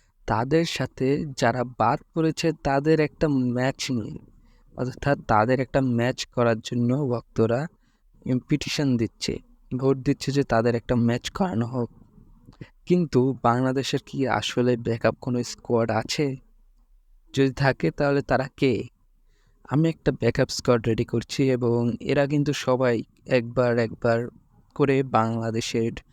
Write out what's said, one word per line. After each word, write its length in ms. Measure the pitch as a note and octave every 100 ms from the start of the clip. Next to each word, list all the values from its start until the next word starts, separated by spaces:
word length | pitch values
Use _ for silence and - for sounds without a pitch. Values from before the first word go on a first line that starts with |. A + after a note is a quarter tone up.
| _ _ -
তাদের 400 | A2 B2+ D#3+ E3
সাথে 600 | - - - C3 D3 D#3 C3
যারা 260 | A#2+ B2
বাদ 360 | B2 A#2+ A2 D3 -
পড়েছে 380 | E3 D#3+ - E3 D#3
তাদের 360 | C#3+ C#3 D3+ D#3
একটা 280 | D3 - D3+
ম্যাচ 640 | C3+ B2 A#2+ C3 - -
নিয়ে, 260 | B2 B2 - - - _ _ _ -
অর্থাৎ 440 | B2+ - C#3+ C#3+ -
তাদের 320 | G#2+ A2+ C3
একটা 220 | B2+ C#3+
ম্যাচ 440 | C3 A#2 A#2+ B2+ -
করার 340 | - A#2 A2
জন্য 480 | - A#2+ A#2+ C3 C#3
ভক্তরা, 600 | A#2 - - A2 A#2+ D#3+ _ _ _ _ _ -
উম, 140 | B2+
পিটিশন 580 | - D3 - - C#3 A#2+
দিচ্ছে, 420 | A2 - - - - _ _ B2+
ভোট 200 | C3+ C3+
দিচ্ছে 340 | B2+ C3 -
যে 120 | C#3
তাদের 320 | C3+ A2+ A#2 A#2
একটা 200 | - B2
ম্যাচ 340 | A#2 A#2+ -
করানো 360 | - F#3 A#2 A#2+
হোক। 240 | B2+ A#2 - - - - - - - - _ -
কিন্তু 500 | F3+ D#3+ B2 C3 A#2+
বাংলাদেশের 580 | A#2+ A#2+ C3 C3 B2+ C#3 -
কি 220 | C#3+ B2+
আসলে 500 | A2 - - B2 A#2+
ব্যাকআপ 380 | A#2 A#2 A2+ -
কোনো 220 | C3 B2
স্কোয়াড 480 | A#2+ - - A#2+ A#2
আছে? 440 | A2 - - C#3+ C3+ - _ _ _ _ _ _ _ _ C3+
যদি 180 | C3+
থাকে 380 | B2 C#3 B2 D#3+
তাহলে 300 | - C#3+ C#3+
তারা 280 | - B2+ C3 -
কে? 260 | C3+ A2 A#2+ - _ _ _ _ _ _ -
আমি 200 | C3+ E3
একটা 220 | - -
ব্যাকআপ 380 | C3 A#2 - B2+
স্কোয়াড 380 | - - A#2+ A#2
রেডি 180 | A2+ A#2
করছি 460 | A#2 - - C3+
এবং 400 | B2 B2 A#2+ A#2+ G#2+
এরা 280 | - C#3 C#3+
কিন্তু 260 | D3 D3
সবাই 500 | C#3 - B2+ B2+ A2+ - _ -
একবার 520 | C3 A#2 B2 B2 A#2+
একবার 500 | A2+ - A#2 A#2 A#2+ - _ _ _ -
করে 280 | C#3 C3+
বাংলাদেশের, 880 | C3+ A2+ A2+ A#2 A2+ A2+ - A#2+ A2+ - -